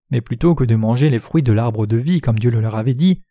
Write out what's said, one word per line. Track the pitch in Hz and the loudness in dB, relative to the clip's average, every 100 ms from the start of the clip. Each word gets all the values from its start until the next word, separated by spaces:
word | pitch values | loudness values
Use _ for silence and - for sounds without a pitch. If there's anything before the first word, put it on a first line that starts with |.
| - | -6
Mais | 123 | -6
plutôt | - 113 170 160 | -4 0 0 2
que | |
de | 123 113 | 2 2
manger | 110 123 151 | 0 0 2
les | 120 | 0
fruits | - 165 | -2 -2
de | 127 | 2
l'arbre | 107 120 110 107 | 2 0 -2 -2
de | 117 | -2
vie | 139 180 | 0 -2
comme | 127 107 | 0 0
Dieu | 120 | 0
le | 113 | 0
leur | 110 110 | -2 -2
avait | 117 | -2
dit | 127 180 180 - | 0 0 0 -4